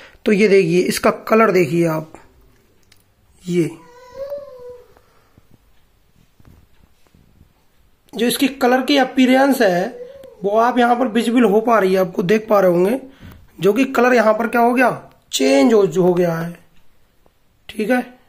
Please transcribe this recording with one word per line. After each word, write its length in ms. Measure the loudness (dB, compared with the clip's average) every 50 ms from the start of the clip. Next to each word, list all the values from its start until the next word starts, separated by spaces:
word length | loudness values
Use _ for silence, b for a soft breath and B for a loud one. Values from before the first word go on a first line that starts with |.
| B B B B -2
तो 80 | 0
ये 160 | 2 2 2 4
देखिए, 320 | 4 2 2 2 0 0
इसका 300 | 0 -2 -2 -2 -2 -2
कलर 400 | -2 -4 -4 0 2 2 2 2
देखिए 360 | 2 0 0 0 0 -2 -2
आप, 260 | -2 -4 -6 -8 -12 -18 -20 -20 _ _ _ _ _ _ _ _ _ _ _ _ _ _ _ _ _ _ _ _ _ _ _ -8
ये 240 | -4 -2 -2 -2 -2 -6 -12 -20 -20 -20 -20 -20 -20 -16 -14 -12 -10 -12 -12 -14 -16 -20 -20 -20 -20 -20 -20 -20 _ _ _ _ _ _ _ _ _ _ _ _ _ _ _ _ _ _ _ _ _ _ _ _ _ _ _ _ _ _ _ _ -20 -20 _ _ _ _ _ _ _ _ _ _ _ _ _ _ _ _ _ _ _ _ _ _ _ _ _ _ _ _ _ _ _ -8
जो 120 | -4 -4
इसकी 220 | -4 -2 -2 -2 -4
color 340 | -2 -2 0 0 0 0
की 140 | 0 0 0
appearance 680 | 0 0 0 0 0 2 2 4 2 2 2 2 2
है, 460 | 0 0 0 0 -2 -4 -8 -12 B B B B -20 -20 -14 -8 -6
वो 140 | -2 0 0
आप 200 | 0 0 2 2
यहाँ 180 | 2 2 2
पर 100 | 0 -2
visible 380 | -2 -2 -2 -2 0 2 2 2
हो 160 | 2 2 0
पा 180 | 2 2 2 2
रही 160 | 2 2 0
है, 60 | 0
आपको 220 | -2 -2 -4 -4
देख 240 | -2 0 -2 -2 0 0
पा 120 | 0 2
रहे 100 | 2 2
होंगे, 300 | 2 2 0 0 -2 -4 -8 B B B B B B B B B _ -2
जो 120 | -2 0
कि 120 | 0 0 -2
color 300 | -2 0 0 2 2 2
यहाँ 200 | 2 2 2 0
पर 120 | 0 -2
क्या 140 | -2 0 0
हो 140 | 0 0 2
गया, 360 | 0 0 0 -2 -4 -10 -20 _ _ _ _
Change 400 | -6 -2 0 2 2 4 4 4
हो, 140 | 4 4 2
जो 160 | 2 0 0
हो 120 | 0 2 2
गया 200 | 0 0 -2 -2
है। 260 | -6 -8 -10 -14 -16 _ _ _ -20 -20 -20 -20 _ _ _ _ _ _ _ _ _ _ _ _ _ _ -12
ठीक 220 | -10 -6 -4 -2
है, 280 | -2 -2 -4 -6 -14 _ _